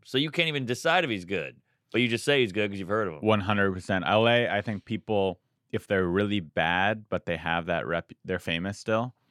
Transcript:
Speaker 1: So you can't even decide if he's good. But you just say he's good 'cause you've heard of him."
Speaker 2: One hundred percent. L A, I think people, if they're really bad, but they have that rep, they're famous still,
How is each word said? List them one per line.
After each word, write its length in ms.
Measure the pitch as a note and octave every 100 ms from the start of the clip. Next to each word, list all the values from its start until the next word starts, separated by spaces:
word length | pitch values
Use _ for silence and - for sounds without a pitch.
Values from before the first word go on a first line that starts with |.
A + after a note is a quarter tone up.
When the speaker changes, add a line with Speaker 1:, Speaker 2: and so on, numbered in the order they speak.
| -
Speaker 1:
So 120 | C3
you 100 | D3+
can't 180 | - E3
even 160 | D3 B2
decide 380 | B2 E3 F3
if 60 | D#3+
he's 160 | G#2+ F2
good. 300 | F#2+ C#2 - _ _ _
But 100 | A#2
you 60 | B2
just 160 | A#2 -
say 160 | C#3+
he's 100 | A#2
good 180 | F#2+ G#2
'cause 100 | G2
you've 100 | F2+
heard 180 | G#2+ G2+
of 80 | D#2
him." 60 |
Speaker 2:
One 180 | G#2+ G#2
hundred 300 | F#2+ G#2 G2
percent. 300 | F#2 - F#2+ E2
L 220 | G#2 A2+
A, 200 | A#2+ A#2
I 120 | G2+
think 240 | G#2 G2+ -
people, 540 | A2 - G#2 F#2+ F2+ _ _ _
if 160 | G#2+ -
they're 180 | G2 F2+
really 340 | F#2 G#2 G#2
bad, 640 | D#2 - E2 F2 G2 A2 G#2+
but 160 | F2+ -
they 120 | E2
have 280 | D#2+ E2+ E2+
that 200 | E2+ A1+
rep, 240 | E2+ - -
they're 140 | - F#2
famous 400 | - E2 F#2 G2+
still, 380 | - A2 B2+ - _